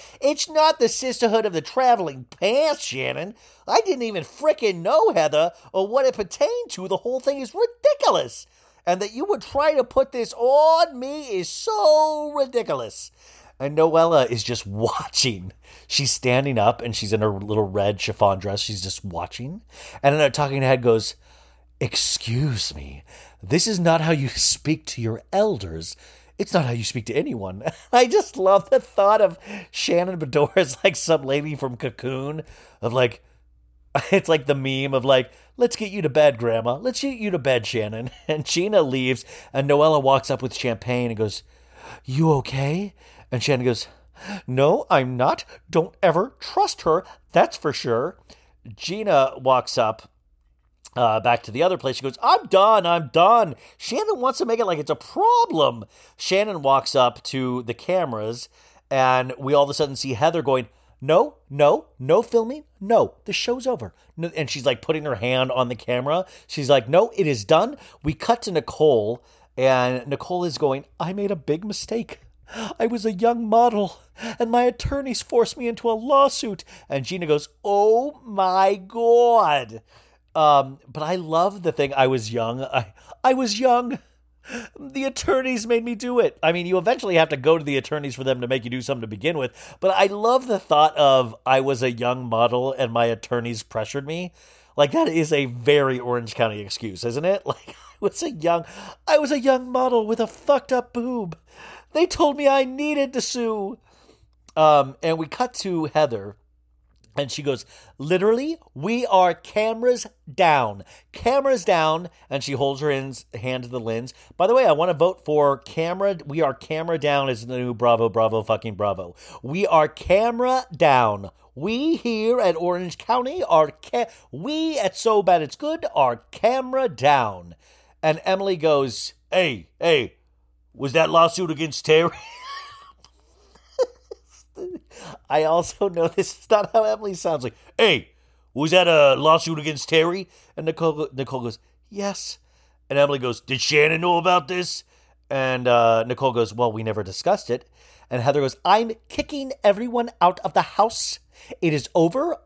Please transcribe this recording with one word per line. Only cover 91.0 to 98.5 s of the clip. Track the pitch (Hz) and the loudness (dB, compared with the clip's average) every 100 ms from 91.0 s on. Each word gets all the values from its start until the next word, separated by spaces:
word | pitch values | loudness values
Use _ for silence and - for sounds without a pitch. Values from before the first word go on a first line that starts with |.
| 143 131 120 110 127 | 6 6 2 -4 0
"I | 135 | 0
was | 135 123 | 2 0
a | 131 | -2
young | 117 123 127 123 | -2 -4 -4 -2
model | 113 120 123 131 | 2 2 2 -2
and | 131 123 | -2 -2
my | 117 117 | 0 0
attorneys | 113 - 120 117 113 | -2 -4 -4 -4 -10
pressured | - 113 107 143 139 | -8 -8 -6 -8 -8
me." | 165 180 _ _ _ _ - | -10 -10 _ _ _ _ 0
Like, | 143 | 2
that | 330 311 | 2 2
is | 165 151 | 0 0
a | 147 135 | 0 -2
very | 120 147 143 135 127 | -2 2 4 4 -2
Orange | 123 120 113 | -4 -4 -4
County | - 113 104 | -2 -2 -2
excuse, | 101 - 110 92 | -10 -10 -10 -8
isn't | 117 127 175 | -6 -4 -2
it? | 196 - | -2 -4
<laughs> | |
Like, | - - | -10 -10
"I | - - - | -20 -20 -6
was | - - | -6 -4
a | 330 | -8
young, | 170 165 | -4 -2